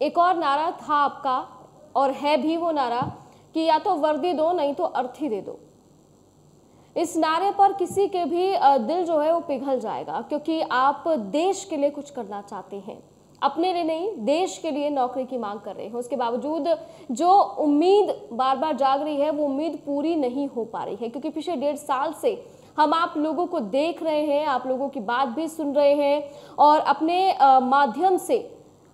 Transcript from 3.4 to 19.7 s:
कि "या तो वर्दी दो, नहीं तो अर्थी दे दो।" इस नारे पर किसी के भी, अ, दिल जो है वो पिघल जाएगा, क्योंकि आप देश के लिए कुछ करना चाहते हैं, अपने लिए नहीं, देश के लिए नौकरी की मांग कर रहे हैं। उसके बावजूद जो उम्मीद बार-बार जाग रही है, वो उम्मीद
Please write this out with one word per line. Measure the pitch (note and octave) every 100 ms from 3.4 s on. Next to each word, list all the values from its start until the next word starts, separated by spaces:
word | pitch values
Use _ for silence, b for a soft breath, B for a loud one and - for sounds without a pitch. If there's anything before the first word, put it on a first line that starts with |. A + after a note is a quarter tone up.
| b
कि | D#4+
"या | D#4+ D#4
तो | G4+ E4
वर्दी | D4+ D4+ F4+
दो, | D4+ D#4
नहीं | F4+ C#4+
तो | C#4
अर्थी | E4+ - B3 - D4
दे | G3+
दो।" | - - - _ _ _ _ _ _ _ _ _ b b b C#4+
इस | E4+ E4
नारे | D#4 E4 G4
पर | G4 G4
किसी | G4 F4 G4 G4+
के | F#4 D#4+
भी, | E4+ F#4
अ, | G4 C4+ C#4
दिल | A3 F4
जो | E4+ D#4
है | D#4
वो | E4+
पिघल | E4 C4 C#4 B3+
जाएगा, | G#3 C3+ D3 D#3+ -
क्योंकि | D4+ D#4 D#4+
आप | - B3 C4+ C#4 E4+
देश | D4+ G3 C#4+ F#4 F#4+ -
के | D#4
लिए | C#4+
कुछ | D4 -
करना | B3 G#3 G3+
चाहते | G3+ G3+ - G3+
हैं, | F#3+ - - _ _ -
अपने | C#4 E4 F#4
लिए | F4
नहीं, | D#4+ D#4+ G4 E4+
देश | G#3+ D#4 F#4 -
के | E4
लिए | C#4+ D4
नौकरी | C#4+ B3 B3+ B3+
की | B3+
मांग | G#3 G#3
कर | G#3 F#3
रहे | G#3+
हैं। |
उसके | A#3+ A#3+ C4+
बावजूद | A#3 A#3 C#4 D#4+ C#4+ D#4+ B B E4+
जो | A3 E4+ G4
उम्मीद | - - D4+ D4 F4+ G4+ E4+ - -
बार-बार | A#3 C4 C4 D#4 C4
जाग | C4+ C#4
रही | D4+ C#4+
है, | D4+
वो | D4 C#4+
उम्मीद | C4+ D#4+